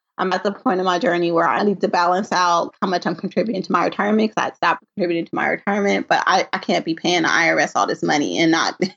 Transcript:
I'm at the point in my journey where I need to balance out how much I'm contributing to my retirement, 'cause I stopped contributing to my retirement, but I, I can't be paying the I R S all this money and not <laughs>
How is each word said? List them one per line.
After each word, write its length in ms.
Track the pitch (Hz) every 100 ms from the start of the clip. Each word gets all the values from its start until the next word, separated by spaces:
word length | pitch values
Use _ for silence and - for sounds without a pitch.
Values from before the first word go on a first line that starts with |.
| _ -
I'm 140 | 185
at 100 | 185
the 80 | 208
point 260 | 202 - 185
in 60 | 185
my 120 | 175
journey 320 | 170 175 170
where 160 | 170 160
I 160 | 120
need 180 | 208 185
to 60 | 202
balance 420 | 180 175 185 214
out 420 | 175 180 170 160 -
how 60 | 190
much 180 | 175 175
I'm 100 | 160
contributing 480 | 196 - 220 190
to 80 | -
my 120 | 180 185
retirement, 480 | - 202 214 220 -
'cause 140 | -
I 40 | -
stopped 280 | 170 - - -
contributing 300 | 175 165 -
to 100 | 139
my 120 | 147
retirement, 580 | 170 - 208 202 196 -
but 160 | 165 -
I, 220 | 185 -
I 40 | -
can't 280 | - 175 165
be 80 | 160
paying 280 | 170 175
the 60 | 156
I 180 | 123 160
R 100 | 160
S 160 | 151 -
all 100 | 196
this 160 | -
money 340 | 170 151 92 90
and 120 | 160
not 260 | 160 101 -
<laughs> 100 | 190